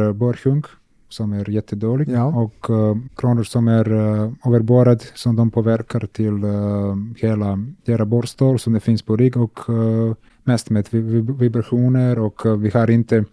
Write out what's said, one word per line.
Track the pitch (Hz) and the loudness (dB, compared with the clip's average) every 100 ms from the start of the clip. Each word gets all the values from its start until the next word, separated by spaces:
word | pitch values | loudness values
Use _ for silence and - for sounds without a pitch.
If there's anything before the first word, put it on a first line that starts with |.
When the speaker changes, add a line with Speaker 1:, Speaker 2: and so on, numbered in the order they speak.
| 107 | 0
Speaker 1:
eh, | |
borrsjunk, | 104 120 120 135 143 - - _ _ _ | 0 -2 0 0 0 -4 -16 _ _ _
som | - 107 | -8 -6
är | 101 101 | -4 -4
jättedålig. | 107 - 104 110 131 151 | -4 -4 -6 -2 -2 0
Speaker 2:
Ja. | 120 127 | 0 0
Speaker 1:
Och, | 123 110 - - | 0 -4 -6 -2
eh, | 110 107 107 127 - | 0 2 0 -6 -4
kronor | 123 120 | 0 0
som | 110 120 117 | 0 0 2
är, | 113 107 | 2 2
eh, | 110 107 107 107 131 123 | 2 0 0 -2 -4 0
överborrad, | 117 110 123 123 117 - | 2 4 4 6 4 0
som | - 120 113 | -6 -2 2
de | 113 | 2
påverkar | 117 110 113 - 117 | 2 0 0 -2 -6
till, | 107 - 107 104 | -6 -4 -2 -2
eh, | 101 101 101 101 101 98 110 113 | -2 -2 -2 -2 -2 -4 -6 -4
hela, | 113 107 101 98 117 - - | -2 0 -2 -2 -6 -8 -4
hela | 113 | -2
borrstål | 107 120 120 - 135 127 | 0 0 -2 0 0 2
som | - | 0
det | 110 | 0
finns | - 110 | 0 -2
på | - 110 | 0 2
rigg. | 127 123 | 2 2
Och, | 113 - - | -2 -4 -4
eh, | 113 113 113 113 107 _ _ | -2 0 0 -2 -4 _ _
mest | - 120 - | -2 -2 0
med | 107 104 | -2 0
vib-, | 113 113 | -4 0
vib-, | 117 113 139 | 0 -2 0
vibrationer. | 120 113 - 123 127 127 123 117 | 0 0 -2 0 2 2 0 0
Och, | 107 - 110 | -2 -2 -2
eh, | 107 | 0
vi | 107 | 0
har | 117 113 | 2 2
inte | 117 113 113 101 | 2 2 0 0